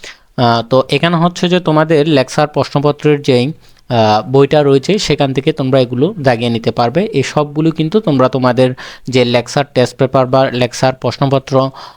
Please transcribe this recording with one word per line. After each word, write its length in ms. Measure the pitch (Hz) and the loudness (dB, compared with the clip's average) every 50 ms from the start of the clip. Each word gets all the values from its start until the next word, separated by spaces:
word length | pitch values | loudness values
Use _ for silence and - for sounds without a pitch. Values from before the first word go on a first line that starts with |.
| - - - _ _ _ _ | -20 -20 -20 _ _ _ _
আহ, 260 | - 123 120 117 117 113 117 | 0 2 2 2 0 0 0
তো 140 | 131 131 127 - | 2 0 2 2
এখানে 260 | 143 139 - 170 175 | 0 0 0 0 0
হচ্ছে 320 | 165 165 175 175 - - 175 | 2 0 0 -2 -2 -2 0
যে 120 | 180 180 | 0 0
তোমাদের 480 | 175 - 151 151 156 156 165 147 147 165 | 0 2 2 2 2 2 2 2 2 2
লেকচার 400 | 156 135 127 - - - 151 147 | 2 2 0 0 0 -2 -2 -2
প্রশ্নপত্রের 720 | - - - - - 143 139 147 143 147 - 147 147 143 143 | 0 -2 -4 -2 -2 -2 0 0 -2 -2 -2 -2 -2 0 0
যেই, 300 | - 131 123 120 143 160 - - - - _ _ - | 0 0 2 0 -2 -4 -8 -14 -20 -20 _ _ -4
আহ, 420 | 127 117 110 107 107 107 110 131 | 0 0 2 2 2 0 0 0
বইটা 320 | 127 139 139 135 156 151 147 | 2 2 2 4 2 2 2
রয়েছে, 360 | 143 139 139 135 - 185 214 | 4 2 2 2 0 -2 -2
সেখান 360 | - - 151 131 143 135 131 | 0 -2 -2 0 -2 -2 -2
থেকে 180 | 143 135 156 151 | -2 -2 -2 -2
তোমরা 280 | - 139 131 131 135 | -2 -2 0 2 2
এগুলো 340 | 127 120 123 120 139 185 226 196 | 0 0 0 -2 -2 -2 -2 -2
দাগিয়ে 320 | 139 131 123 113 120 120 | -2 0 0 0 0 -2
নিতে 200 | 117 113 113 - | -2 -2 -2 -4
পারবে। 340 | - - 120 120 123 170 196 | -2 -2 -2 -2 0 -2 -2
এই 180 | 440 453 143 127 | -2 -2 -2 -2
সবগুলো 480 | - - 151 151 147 143 151 156 160 | -2 -2 -2 -2 -2 -2 -2 -2 -2
কিন্তু 300 | 156 - 156 156 156 214 | 0 -2 -2 -2 0 -2
তোমরা 280 | 214 - 143 131 127 127 | 0 0 2 2 2 2
তোমাদের 460 | - 135 127 127 120 123 131 127 127 - - - - - - - | 0 0 0 0 2 2 2 0 0 -4 -12 -18 -20 -16 -8 -2
যে 160 | 127 131 123 | 0 0 2
লেকচার 400 | 120 120 123 117 - - 147 139 - - | 2 2 0 -2 -2 -2 -4 -4 -2 0
টেস্ট 220 | 135 123 - - | 0 0 0 0
পেপার 300 | - 135 131 - 135 127 | -2 -2 0 0 0 0
বা 240 | 123 131 135 135 131 | 2 2 0 0 0
লেকচার 420 | 120 123 123 117 - - - 131 131 | 0 -2 -2 -4 -2 -2 -2 -2 -2
প্রশ্নপত্র, 800 | - - 123 - - 143 135 139 135 - - 135 131 135 135 131 - - - - | -2 -4 -6 -4 -2 -2 0 0 0 -2 0 0 0 0 -2 -4 -10 -18 -20 -20